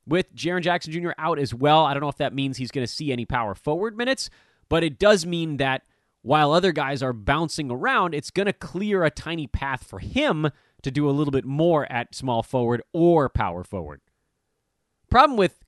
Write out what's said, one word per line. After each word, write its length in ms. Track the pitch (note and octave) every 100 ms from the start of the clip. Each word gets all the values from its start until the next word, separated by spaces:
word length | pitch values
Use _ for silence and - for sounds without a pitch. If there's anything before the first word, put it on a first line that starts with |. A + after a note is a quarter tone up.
| C3+
with 300 | F3 - A#2
Jaren 260 | D#3+ F3+
Jackson 320 | E3+ F3 D#3+
Junior 220 | E3 E3+ -
out 220 | D#3+ D3
as 160 | C#3 A#2+
well. 300 | D3 D#3 D3
I 100 | C#3
don't 60 |
know 80 | C#3+
if 80 | -
that 180 | C3+ C3
means 220 | C#3 B2
he's 140 | A#2+
gonna 140 | C#3 A#2+
see 260 | - D3
any 140 | B2 A2+
power 300 | B2+ G#2+ F#2+
forward 420 | D3+ E3 A3+ G#3+
minutes, 320 | B3 C4+ - - _ _ -
but 140 | E3
it 160 | D#3+ C3+
does 260 | G#3 G3+ E3+
mean 320 | E3+ D#3+ C#3
that 240 | C3+ C3+ _ _ _ _
while 300 | A2+ D3+ C#3+
other 200 | E3+ F#3
guys 300 | D3+ C3+ C#3
are 120 | C3
bouncing 580 | A2+ G2+ D3+ E3 - C#3
around, 420 | B2+ A#3+ B3 F3+
it's 160 | D3+ -
gonna 240 | F#3 G3+
clear 500 | - E3+ F3+ G#3 F#3+
a 60 | D#3
tiny 380 | - D#3+ E3 C#3
path 360 | - C#3 C3
for 140 | - F#2+
him 520 | G2 B3+ G3+ D#3 D#3 - _ _
to 100 | C#3
do 180 | C3+ D3
a 20 |
little 200 | C#3+ C#3+
bit 140 | C3+ B2
more 440 | C#3+ E3+ D#3 C3
at 240 | B2 A#2+
small 300 | - C3+ A2+
forward 380 | - B2+ A#2 A#2+ -
or 380 | E3 E3+ E3 B2+
power 340 | - G2+ F2
forward. 380 | - F#2+ D2+ C#2+ _ _ _ _ _ _ _ _ _ _ -
Problem 280 | A#3+ D4+ A#3
with 260 | F3+ -